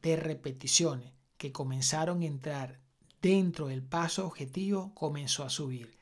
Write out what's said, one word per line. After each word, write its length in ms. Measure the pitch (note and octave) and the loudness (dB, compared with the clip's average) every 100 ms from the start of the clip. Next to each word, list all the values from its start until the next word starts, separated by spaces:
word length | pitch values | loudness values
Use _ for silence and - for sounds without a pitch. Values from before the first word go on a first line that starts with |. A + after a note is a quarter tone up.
de 140 | E3 D#3+ | 0 2
repeticiones 1000 | D#3 D3+ C#3+ C3 C3+ - E3+ C3+ A#2+ - _ - | 0 -4 -6 -6 2 4 4 2 -6 -18 _ -12
que 140 | C#3+ | -8
comenzaron 680 | C3+ C3+ C3 C3 D#3 E3 F3 | -4 -4 0 0 2 2 0
a 40 | E3 | 0
entrar 540 | C#3+ C#3+ C#3+ C3 - _ _ _ _ | -4 -6 -6 -6 -10 _ _ _ _
dentro 460 | F#3 G3 F#3 E3+ C#3+ | 6 6 6 2 -2
del 160 | C3 | -4
paso 420 | C3 E3+ E3+ - F#3 | -2 0 0 0 -4
objetivo 680 | - C3+ D#3 G3 G3 F#3+ - | -4 -8 -4 0 0 -2 -4
comenzó 480 | D#3 D3 C#3 - | -4 -2 -2 -2
a 60 | C3+ | -2
subir 460 | - C#3 B2+ A#2 - | -4 -4 -6 -10 -18